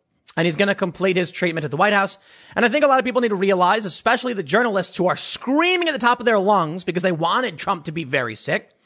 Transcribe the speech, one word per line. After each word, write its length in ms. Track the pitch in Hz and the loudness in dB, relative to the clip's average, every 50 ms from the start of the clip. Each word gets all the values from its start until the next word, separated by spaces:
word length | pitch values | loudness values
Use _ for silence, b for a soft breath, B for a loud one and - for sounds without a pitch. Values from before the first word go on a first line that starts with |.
| _ _ _ _ _ - - | _ _ _ _ _ -10 -4
And 100 | 165 165 | -2 0
he's 100 | 175 160 | 0 0
gonna 180 | 156 196 190 196 | 0 0 0 0
complete 400 | - 196 175 - - 180 196 180 | 0 -2 -6 -4 -2 0 0 0
his 160 | 185 175 - | 0 -2 -4
treatment 340 | - - 180 175 160 165 151 | -4 -4 -4 -2 -2 -4 -6
at 60 | 135 | -4
the 60 | 143 | -2
White 160 | 147 190 208 208 | 0 2 2 2
House. 260 | 202 196 190 - - B B B B B B B | 2 0 -2 -4 -10 B B B B B B B
And 80 | B 233 | B 0
I 40 | 233 | 2
think 140 | 226 302 294 | 2 4 4
a 40 | 277 | 4
lot 100 | 262 262 | 4 4
of 60 | 202 | 2
people 160 | 247 - 254 | 0 0 0
need 80 | 247 226 | 0 0
to 80 | 208 | 0
realize, 480 | 180 190 196 196 180 180 180 208 226 214 | 0 2 2 2 4 4 2 2 0 -2
especially 480 | 185 - - - 226 240 240 - 254 233 | -4 -6 -2 0 0 0 0 0 -4 -6
the 100 | 196 165 | -6 -4
journalists 540 | 135 160 226 247 240 196 190 175 - - | 0 0 2 2 2 0 -2 -2 -4 -2
who 100 | - 175 | 0 0
are 80 | 180 147 | 0 0
screaming 720 | - - - - - - 247 269 302 330 359 370 349 349 | -2 -4 -8 -8 -8 -4 0 0 2 2 2 2 0 0
at 60 | 330 294 | -2 -2
the 60 | 240 | 0
top 200 | 233 240 247 247 | 2 2 2 2
of 80 | 233 | 2
their 140 | 233 226 202 | 2 2 2
lungs 420 | 185 202 208 190 170 151 165 185 - | 4 4 2 2 2 0 -4 -8 -4
because 220 | - 165 180 175 | 0 0 2 2
they 80 | 185 175 | 2 0
wanted 440 | 156 165 170 190 240 254 220 165 | 0 0 0 0 0 0 -2 -4
Trump 280 | 139 - 202 196 170 143 | -6 -4 -4 -4 -4 -4
to 80 | 170 151 | -8 -8
be 100 | 170 156 | -8 -6
very 320 | 127 139 139 123 113 110 | -2 -2 -2 0 -2 -4
sick, 360 | - - - 160 208 - _ _ B B | -6 -4 -4 -4 -4 -4 _ _ B B